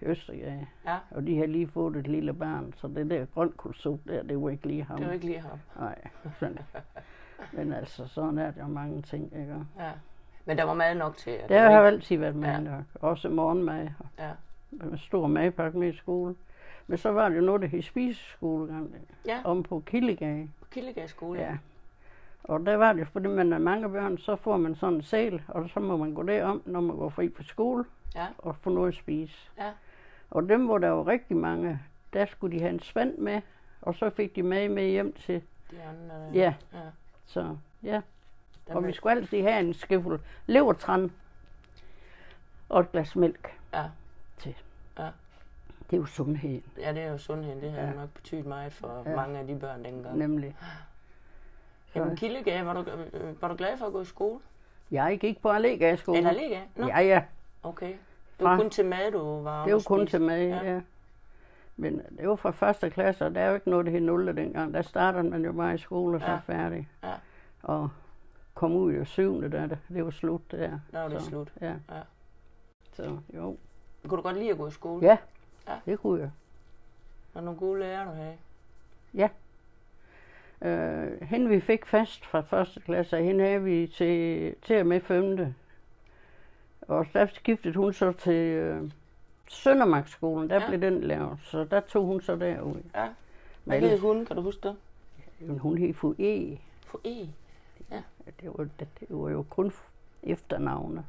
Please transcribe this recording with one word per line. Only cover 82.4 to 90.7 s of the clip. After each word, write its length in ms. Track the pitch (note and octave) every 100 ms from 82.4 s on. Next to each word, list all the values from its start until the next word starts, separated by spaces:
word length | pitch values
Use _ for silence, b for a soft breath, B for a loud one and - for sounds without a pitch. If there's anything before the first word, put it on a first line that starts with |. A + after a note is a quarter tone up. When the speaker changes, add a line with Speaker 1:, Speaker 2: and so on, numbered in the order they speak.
Speaker 1:
første 400 | D3+ F#3+ F#3 -
klasse, 420 | - F3 F3 E3
hende 220 | F3 F#3+
havde 180 | G3 G3+
vi 240 | F#3+ E3+ E3
til, 680 | - E3+ E3+ E3 E3 D#3+ -
til 180 | - A3
og 60 | E3+
med 140 | F3+
femte. 540 | F3+ F3+ G3 F#3+ D#3 B2+ - - - - b b b b b b b -
Og 240 | - D#3 D#3
der 140 | G3 G3+
skiftede 480 | - - A3+ F3 E3
hun 140 | G3
så 200 | F#3+ F#3+
til, 200 | F3+ F3+
øh, 560 | E3 E3 D#3+ D#3+ D#3 D3+ - - - - - -
Søndermarksskolen. 1000 | - C4+ C4+ A3 D3 D3 - D#3+ D#3+ D#3+
Der 100 | G3
Speaker 2:
Ja. 80 |
Speaker 1:
blev 120 | F#3+